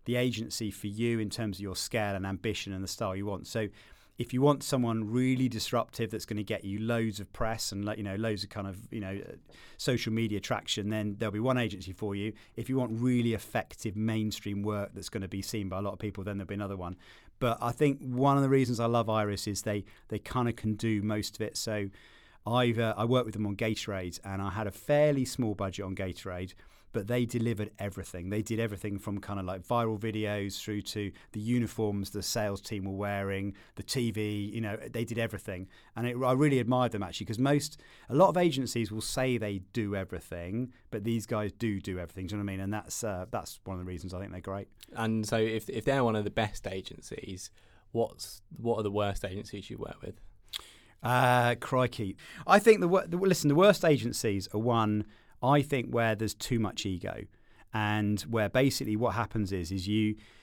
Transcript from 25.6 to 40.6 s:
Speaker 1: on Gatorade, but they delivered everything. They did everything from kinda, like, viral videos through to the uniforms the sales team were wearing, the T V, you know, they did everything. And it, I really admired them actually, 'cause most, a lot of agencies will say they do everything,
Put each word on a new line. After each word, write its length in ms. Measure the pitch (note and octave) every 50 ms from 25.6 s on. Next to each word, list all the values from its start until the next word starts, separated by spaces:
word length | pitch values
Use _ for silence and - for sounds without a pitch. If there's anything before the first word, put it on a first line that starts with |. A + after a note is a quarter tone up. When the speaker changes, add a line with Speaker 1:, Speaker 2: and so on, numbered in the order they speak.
| G2+ F#2+ F#2 - G2
Speaker 1:
on 100 | F#2 F#2+
Gatorade, 600 | F#2+ F#2+ F#2 F2+ - - F#2+ F2+ F2+ F#2 F#2 - - - - - - - -
but 140 | - A2 G2
they 180 | G#2+ A#2+ B2 B2
delivered 460 | A#2+ - A#2+ A2+ A#2 A2+ G2 G#2 - - -
everything. 540 | G#2 G2+ F#2 A#2+ G#2 - - F2 E2+ F#2+
They 100 | G#2 G#2+
did 180 | A2 - A2+ A2
everything 380 | A2+ G#2+ G#2 F#2 - G#2 G2+ G2
from 240 | - G#2 G2+ G2+
kinda, 220 | G2 - G2+ G2 F#2
like, 180 | F2+ F#2+ F#2
viral 380 | F2 - B2 A#2 A#2 A2+ A2 G2+
videos 600 | A2 A2+ G#2 G#2+ G#2+ G#2 G#2 G#2 G2+ G2+ F#2+ -
through 220 | - - G#2 G#2
to 300 | G2 - - G#2+ G#2 F#2+ - - - - -
the 60 | A2
uniforms 680 | G#2+ A#2 B2 B2 A2+ G#2 - - A2 G#2 G2+ G2+ G2 -
the 140 | - G#2 F#2+
sales 380 | - - A#2 G#2+ G2+ G2+ F#2+
team 240 | - - A2 G2+ F#2+
were 120 | G2 G2 F#2+
wearing, 560 | G#2 G2+ G2+ G2 G2 G2 G2 G2 G2 G2+ G2 - - - -
the 80 | - -
T 260 | - - C3+ A#2+ A2+
V, 400 | G2+ A2 G#2+ G#2 G#2 G#2 G2+ G#2
you 80 | G2+ A2+
know, 160 | A2 G#2 G2+
they 300 | - - A#2 A#2+ A2+ A2+
did 140 | A2+ A#2 A#2
everything. 480 | A2+ G#2 - F#2 - - F#2+ F2+ F#2+ - - - - - -
And 120 | G#2+ A#2 B2
it, 100 | A#2+ B2
I 140 | C3 B2
really 260 | C3 C3 D3+ D3+ C3+ B2+
admired 340 | A#2 A2+ B2+ B2+ B2 A#2
them 120 | - G#2 G2
actually, 240 | F2 F2 - G2+ -
'cause 100 | A2 G#2+
most, 420 | C3 C3+ D3 C#3+ D3 - - - - - - - - -
a 60 | A#2+
lot 140 | D3 F#3 F3+
of 80 | D#3+ F3+
agencies 540 | F3+ F3 C3+ C3+ C3 A2 - A#2 A2+ G2
will 100 | G#2+ A2
say 360 | - - - C3 C3 C3 B2 A2+
they 220 | G#2+ G#2 G2+ F#2+ F2+ -
do 240 | - A#2+ G#2+ G2+ G2+
everything, 800 | G2 F#2+ - F#2 E2+ - - F2+ E2+ E2+ F2+ G2+ A#2